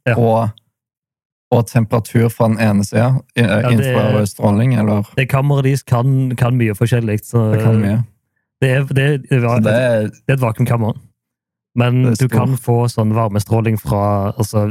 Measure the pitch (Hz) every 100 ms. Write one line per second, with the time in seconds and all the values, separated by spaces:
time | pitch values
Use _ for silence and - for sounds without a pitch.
0 | - 120 117 113 113 - _ _ _ _
1 | _ _ _ _ - 120 113 131 110 120
2 | 104 120 117 - 113 110 107 101 101 107
3 | 120 131 - - 117 110 123 117 104 -
4 | 107 107 104 - 107 101 127 123 107 104
5 | 104 - 131 135 139 143 135 139 - 120
6 | 131 131 131 123 123 127 113 101 117 120
7 | 113 101 - 120 110 107 113 110 104 107
8 | 117 _ _ _ _ - 131 127 139 135
9 | 139 147 127 135 120 120 110 110 127 113
10 | 107 - - 135 123 110 127 120 107 -
11 | - _ _ _ _ _ _ 123 120 127
12 | 127 113 127 113 113 131 - 120 120 -
13 | 107 110 113 101 - 113 110 107 - 101
14 | 101 101 98 - 107 110 104